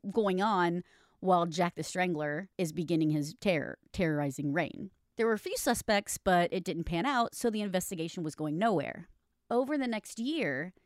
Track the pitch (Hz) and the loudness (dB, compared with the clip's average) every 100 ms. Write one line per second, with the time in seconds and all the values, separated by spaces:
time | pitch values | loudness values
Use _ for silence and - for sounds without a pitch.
0 | 202 196 208 185 208 196 175 175 - _ | -4 0 2 2 2 4 2 2 -4 _
1 | _ _ 180 180 170 160 175 - 156 180 | _ _ 4 4 4 2 0 -2 -6 -2
2 | 180 156 151 147 190 - 175 156 156 165 | 0 0 -2 -4 -6 -4 -4 -2 0 2
3 | 156 151 143 - 208 170 - - _ - | 4 2 0 -2 0 0 0 -8 _ -2
4 | 170 151 143 131 143 143 156 - 190 _ | 0 2 0 -2 -2 0 -2 -4 -14 _
5 | _ - 220 214 - 508 - 240 - 208 | _ -2 0 0 -2 -2 0 0 2 0
6 | 202 - - 180 175 190 180 165 165 165 | 0 -2 4 4 4 0 -4 -4 -2 -2
7 | 233 262 233 - 240 214 208 185 - 180 | 0 0 0 0 -2 0 -2 -2 -4 -6
8 | 165 - 156 - 156 151 226 185 139 - | -6 -4 -6 -4 -4 0 2 2 -2 -8
9 | 170 _ _ _ - 233 262 294 254 220 | -14 _ _ _ -4 -2 0 0 -2 -4
10 | - - 240 320 185 131 170 - | -6 -6 -4 -2 -2 -2 -6 -10